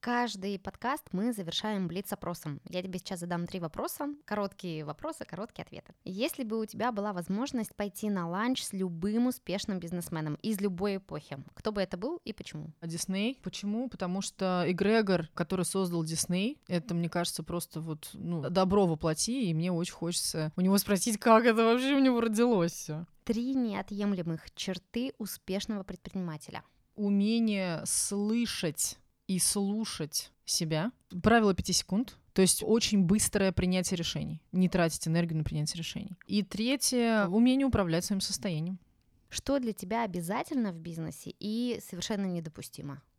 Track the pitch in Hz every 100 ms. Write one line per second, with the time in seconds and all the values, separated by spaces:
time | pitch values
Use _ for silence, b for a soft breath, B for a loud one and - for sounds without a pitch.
0 | - 240 240 202 190 196 185 - 233 294
1 | - 180 220 226 165 - 214 208 180 170
2 | 202 190 - 175 156 143 - 180 185 180
3 | - 185 175 175 170 190 170 - 311 -
4 | 285 294 - 208 196 - 185 156 151 151
5 | 302 320 - - 220 - - - - -
6 | - 185 269 - 233 220 220 180 226 220
7 | 208 185 170 196 277 254 214 - 208 -
8 | 214 196 170 175 233 262 - 196 185 170
9 | 190 220 247 247 - 190 - 190 170 175
10 | 170 160 156 147 208 208 202 175 202 196
11 | 196 151 - 139 135 - - 208 185 185
12 | 220 339 - 220 - 156 156 - 165 165
13 | - 190 214 269 - - 202 214 254 -
14 | 185 185 196 - 190 180 175 180 196 226
15 | 208 180 170 - 165 190 175 196 185 175
16 | 160 165 - 175 208 294 _ 180 160 175
17 | 170 175 170 - 160 175 - 160 160 156
18 | - - 165 170 165 175 190 208 190 156
19 | 165 156 - 254 214 156 175 175 175 -
20 | 170 175 - 160 156 - 185 196 - 202
21 | - 208 - 226 233 220 226 240 262 277
22 | 262 240 226 214 240 220 170 - - 151
23 | - - - 226 247 269 240 196 196 202
24 | 202 196 170 160 - - - 185 _ 233
25 | 254 - 208 - - 190 - 214 190 180
26 | - 190 175 156 - - - _ _ -
27 | 202 202 202 233 226 208 185 165 - -
28 | - 202 208 226 240 - 170 151 - -
29 | _ _ _ 185 - 208 196 214 220 -
30 | 147 - - _ - - 160 156 202 -
31 | _ 180 208 233 214 185 - 185 - 190
32 | 262 - _ - 190 - 220 226 - 208
33 | 175 208 - 208 190 180 185 185 180 180
34 | 160 156 147 156 _ 180 185 185 165 156
35 | - 165 175 156 151 151 151 175 160 -
36 | 202 180 - 202 190 190 226 277 - 247
37 | 233 220 196 196 240 262 269 220 185 160
38 | 180 196 - - 214 160 165 190 _ _
39 | _ _ _ - - 277 240 208 185 220
40 | 233 175 165 214 311 285 214 165 160 165
41 | 160 - - - 208 220 240 233 - 175
42 | - 208 196 175 160 - - - 139 139
43 | _